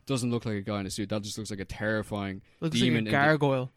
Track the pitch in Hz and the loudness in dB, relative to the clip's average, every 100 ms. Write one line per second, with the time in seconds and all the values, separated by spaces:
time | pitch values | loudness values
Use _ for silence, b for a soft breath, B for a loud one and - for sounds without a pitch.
0 | - 131 120 120 117 104 98 104 95 - | -4 -2 0 -2 -2 -4 -2 -4 -4 -4
1 | 98 107 101 110 104 98 95 - 107 110 | -4 -4 -4 -8 -8 -8 -8 -4 0 0
2 | 101 104 98 95 b b 165 117 123 117 | -2 -4 -4 -6 b b 0 4 4 4
3 | 110 139 147 151 143 131 127 | 2 4 4 4 4 2 -2